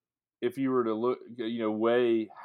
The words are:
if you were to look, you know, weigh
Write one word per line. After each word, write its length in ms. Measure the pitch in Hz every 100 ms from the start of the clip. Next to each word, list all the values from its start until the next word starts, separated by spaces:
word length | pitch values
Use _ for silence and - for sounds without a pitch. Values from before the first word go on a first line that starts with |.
| _ _ _ _
if 160 | 120 127
you 120 | 135
were 140 | 127
to 100 | 113
look, 260 | 110 120 123 - 120
you 220 | 113 117
know, 120 | 110
weigh 580 | 107 113 120 120 113 107 -